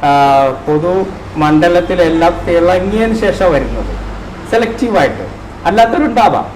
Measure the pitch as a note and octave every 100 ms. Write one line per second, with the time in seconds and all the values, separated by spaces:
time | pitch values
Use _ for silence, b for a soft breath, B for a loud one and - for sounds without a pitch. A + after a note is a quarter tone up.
0 | D3 C#3+ C#3 C#3 C3+ B2+ - D3+ F3 F#3
1 | F#3+ - - D#3 D3+ D#3 F3 F3 E3+ F3+
2 | E3 E3 E3 - - E3+ E3+ F#3 F#3+ G#3+
3 | A3+ A3 G3+ - F#3 C#3+ B2 A2+ A2+ -
4 | - - - - - A3+ A3+ A3+ B3 G3
5 | C3+ G2+ F#2+ - - - - G#3 A3+ A3+
6 | D4 A#3 - - -